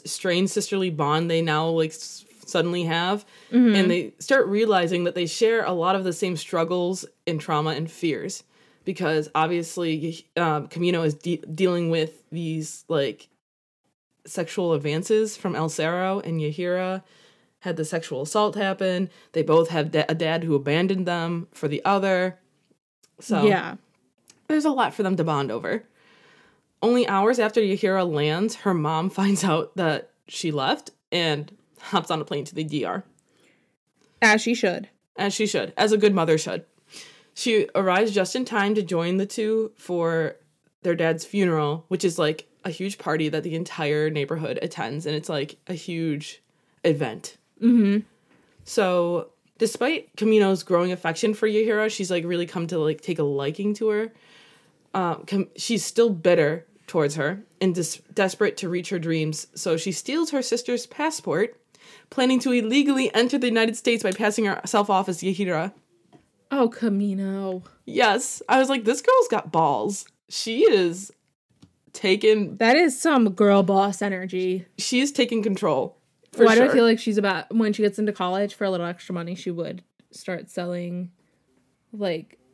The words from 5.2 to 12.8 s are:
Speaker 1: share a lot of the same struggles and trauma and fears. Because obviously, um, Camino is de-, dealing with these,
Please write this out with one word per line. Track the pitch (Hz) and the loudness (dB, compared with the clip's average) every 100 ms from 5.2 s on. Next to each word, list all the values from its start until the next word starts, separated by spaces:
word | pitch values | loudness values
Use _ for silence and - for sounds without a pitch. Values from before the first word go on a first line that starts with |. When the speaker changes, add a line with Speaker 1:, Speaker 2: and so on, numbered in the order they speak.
| 170 | -4
Speaker 1:
share | - 220 226 202 | 2 2 2 0
a | |
lot | 180 170 190 | 0 0 0
of | 185 | 0
the | |
same | 170 190 170 | -2 -2 -4
struggles | - 175 165 180 175 185 - _ - | -4 -2 0 0 -2 -4 -8 _ -6
and | 165 | -6
trauma | 151 156 156 | -2 -2 -2
and | 139 160 | -2 -6
fears. | - 170 127 123 - - _ _ _ - | -4 -4 -2 -6 -12 -16 _ _ _ -8
Because | 185 175 156 151 156 | -4 0 0 0 0
obviously, | 160 175 165 - 170 160 160 160 - - | 0 0 -4 -4 -2 -2 -4 -8 -8 -2
um, | 170 151 143 | 0 0 -4
Camino | 170 175 170 | -4 0 0
is | 165 147 | 0 -2
de-, | 170 165 - 156 | -4 -6 -6 0
dealing | 185 175 170 | 0 2 0
with | 165 156 160 _ | 0 -2 -6 _
these, | 160 165 160 156 - | -10 -6 -6 -8 -10